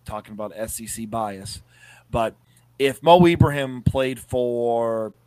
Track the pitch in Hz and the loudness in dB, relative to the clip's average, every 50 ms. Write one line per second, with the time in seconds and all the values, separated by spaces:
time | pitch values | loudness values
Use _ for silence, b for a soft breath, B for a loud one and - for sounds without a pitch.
0 | _ - 110 107 98 110 107 101 107 101 - - 113 110 - - 113 104 - 113 | _ -12 -12 -12 -12 -14 -12 -10 -10 -10 -8 -10 -10 -8 -8 -12 -12 -12 -10 -10
1 | 113 107 113 113 110 104 98 95 98 101 - - B B B B B B B B | -10 -6 -4 -4 -4 -4 -6 -10 -14 -14 -16 -16 B B B B B B B B
2 | B B - 120 113 110 - _ _ b b b b b _ - 135 135 127 - | B B -2 -2 -2 -2 -4 _ _ b b b b b _ 0 0 0 0 2
3 | 151 165 170 180 175 170 170 156 170 147 143 143 135 131 127 123 113 - - 135 | 6 6 8 8 8 6 6 4 4 2 4 -2 -4 -6 -8 -4 -4 -2 0 0
4 | 131 131 127 - - - 131 127 123 120 120 120 120 120 117 117 117 113 113 110 | -2 -2 -4 -6 -8 -4 -2 -2 0 0 -2 -2 -2 0 0 0 0 -2 -2 -4
5 | 110 104 - _ _ | -6 -8 -10 _ _